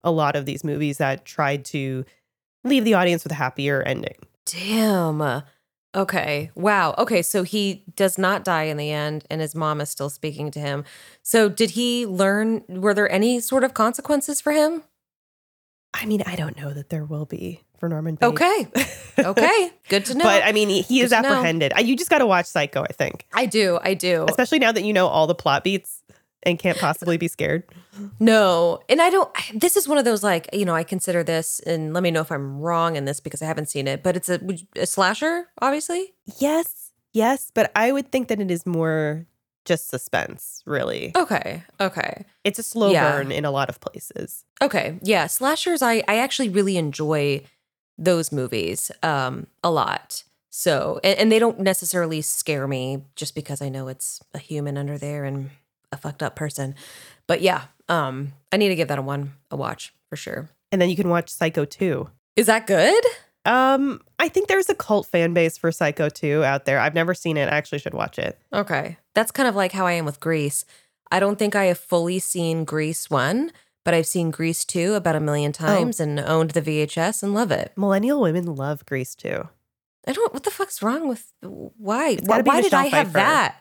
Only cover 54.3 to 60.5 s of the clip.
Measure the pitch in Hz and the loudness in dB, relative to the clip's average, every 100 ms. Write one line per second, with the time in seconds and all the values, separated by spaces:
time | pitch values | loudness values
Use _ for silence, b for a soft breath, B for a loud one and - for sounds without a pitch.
54.3 | 143 - 151 143 139 143 143 143 147 139 | -18 -8 -6 -4 -6 -6 -6 -8 -6 -6
55.3 | 139 135 139 _ _ _ - 156 139 151 | -6 -8 _ _ _ _ -12 -10 -8 -8
56.3 | - 151 - 135 139 B B B B - | -6 -8 -6 -8 -8 B B B B -2
57.3 | 165 180 160 - _ - 175 139 131 139 | 2 2 0 -6 _ -2 0 0 -4 -10
58.3 | - _ 196 208 175 151 143 135 143 143 | -12 _ 0 2 2 0 -2 -2 -4 -6
59.3 | - _ 143 131 - - _ _ 151 - | -12 _ -6 -6 -8 -14 _ _ -12 -10
60.3 | - 156 | -10 -12